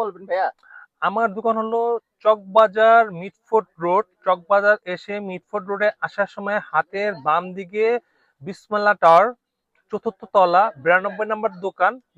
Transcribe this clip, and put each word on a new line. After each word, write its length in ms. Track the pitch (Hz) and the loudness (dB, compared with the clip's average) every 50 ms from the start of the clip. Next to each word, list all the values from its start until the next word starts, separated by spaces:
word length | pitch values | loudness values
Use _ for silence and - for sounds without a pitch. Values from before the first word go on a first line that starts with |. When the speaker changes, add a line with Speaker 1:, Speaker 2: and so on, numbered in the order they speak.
Speaker 1:
বলবেন 240 | 226 214 180 175 196 196 | -6 -6 -8 -12 -10 -6
ভাইয়া। 200 | 175 185 185 143 - _ _ _ - - - _ _ _ 160 175 | -4 -2 -2 -4 -6 _ _ _ -20 -20 -20 _ _ _ -6 -4
Speaker 2:
আমার 200 | 196 220 233 220 190 214 | -2 -2 -2 -4 -4 -4
দোকান 180 | 220 233 220 220 | -4 -4 -4 -4
হলো 200 | 220 220 226 233 233 233 233 226 - _ _ _ - | -4 -4 -4 -4 -2 -2 -4 -6 -8 _ _ _ 0
চকবাজার 800 | 214 220 214 196 190 190 220 220 208 185 220 220 226 226 233 226 214 185 165 | 0 0 0 -4 0 4 4 4 4 4 4 4 6 6 6 4 2 -2 -10
মিডফোর্ড 480 | 180 196 - _ _ _ 226 220 190 - _ - 165 | -14 -14 -16 _ _ _ 0 0 0 -2 _ -6 -2
রোড। 220 | 175 180 196 214 - _ _ _ | 0 0 0 0 -2 _ _ _
চকবাজার 520 | 190 185 180 170 - 202 202 202 208 208 208 _ 180 180 | -2 -2 -2 0 0 0 2 4 2 0 0 _ -8 -10
এসে 220 | 170 - - 202 208 208 190 | -10 -10 -10 -10 -10 -10 -10
মিডফোর্ড 380 | 185 175 - _ - 208 190 190 | -12 -12 -12 _ -10 -10 -8 -8
রোডে 220 | 202 196 208 208 208 _ - | -6 -2 -2 -2 -2 _ -8
আসার 240 | 208 - - 202 185 - | -8 -6 -6 -6 -6 -6
সময় 240 | - 202 202 202 208 175 - | -10 -8 -6 -6 -6 -6 -4
হাতের 420 | - 156 160 - - 196 202 208 196 160 131 | -4 -4 -4 -4 -6 -6 -6 -6 -6 -4 -2
বাম 180 | 151 151 170 180 185 180 185 | -2 -2 -2 -2 -6 -12 -14
দিকে 280 | 196 175 196 214 220 226 240 240 - _ _ _ _ _ _ _ | -16 -12 -6 -4 -2 -2 -2 -4 -6 _ _ _ _ _ _ _
বিসমিল্লা 520 | 135 165 196 - _ _ 208 208 208 208 208 - - | -16 -16 -16 -16 _ _ -6 0 0 0 0 4 4
টাওয়ার, 220 | 165 165 170 196 240 247 - _ _ _ _ _ _ _ _ _ _ | 6 6 6 6 4 0 -8 _ _ _ _ _ _ _ _ _ _
চতুর্থ 300 | - 208 - 226 - _ - - - | -12 -8 -8 -8 -10 _ -14 -2 2
তলা, 300 | 208 185 175 175 180 208 226 214 143 127 | 2 2 4 4 2 2 0 -2 -4 0
বিরানব্বই 440 | 160 180 185 190 202 196 185 214 214 | 0 2 2 0 -4 -6 -6 -6 -6
নম্বর 220 | 220 214 214 220 190 180 180 | -6 -4 -4 -6 -6 -6 -8
দোকান, 280 | 196 - - 180 196 233 254 _ _ _ | -10 -4 -2 -2 -2 -2 -4 _ _ _